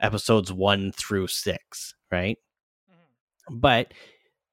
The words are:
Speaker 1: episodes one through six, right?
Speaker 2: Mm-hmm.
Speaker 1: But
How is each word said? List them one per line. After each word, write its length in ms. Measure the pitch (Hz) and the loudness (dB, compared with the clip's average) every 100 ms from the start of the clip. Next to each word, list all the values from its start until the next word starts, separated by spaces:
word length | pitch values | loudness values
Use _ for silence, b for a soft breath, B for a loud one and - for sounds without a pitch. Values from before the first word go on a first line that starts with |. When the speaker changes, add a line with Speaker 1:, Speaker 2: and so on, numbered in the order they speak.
Speaker 1:
episodes 520 | 107 104 - 110 92 | -2 -2 2 2 2
one 400 | 92 98 98 98 | 0 2 2 0
through 360 | - - 101 92 | -6 -4 -2 -2
six, 640 | - - - - - - - _ | -4 -4 -4 -8 -16 -16 -18 _
right? 280 | 90 92 - _ _ _ _ _ | -2 -2 -4 _ _ _ _ _
Speaker 2:
Mm-hmm. 680 | 170 165 _ _ _ - 120 | _ _ _ _ _ -14 0
Speaker 1:
But 360 | 135 120 - b b b b b _ | 2 2 0 b b b b b _